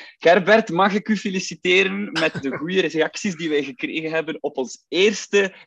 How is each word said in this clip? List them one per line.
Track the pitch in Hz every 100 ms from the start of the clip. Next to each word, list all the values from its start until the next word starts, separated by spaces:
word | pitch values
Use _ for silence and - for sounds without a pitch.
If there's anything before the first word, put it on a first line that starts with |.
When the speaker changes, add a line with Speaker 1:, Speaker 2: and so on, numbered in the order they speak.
| - _
Speaker 1:
Gerbert, | - 180 175 220 226
mag | 170 196
ik | 202 208
u | 208
feliciteren | 214 190 190 175 180 185 196 196 202
met | 160 160 143
de | 135 139
goede | 156 185 165
Speaker 2:
<laughs> | 156
Speaker 1:
reacties | 156 - 214 165
die | 170
wij | 147
gekregen | 139 131 151 160 160
hebben | 160 156 147
op | 147 143
ons | 127 - _
eerste | 160 202 202 - 202 190 -